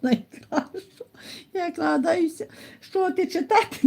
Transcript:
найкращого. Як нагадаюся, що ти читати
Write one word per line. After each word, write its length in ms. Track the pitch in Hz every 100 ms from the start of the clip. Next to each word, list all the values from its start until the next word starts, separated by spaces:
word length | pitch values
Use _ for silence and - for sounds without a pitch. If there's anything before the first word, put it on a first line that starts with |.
найкращого. 1080 | 254 240 - - - 302 - - - - - - - - -
Як 240 | 381 349 -
нагадаюся, 680 | 302 302 330 349 320 - - - - -
що 300 | - 381 370
ти 160 | - 359
читати 520 | 330 277 440 - -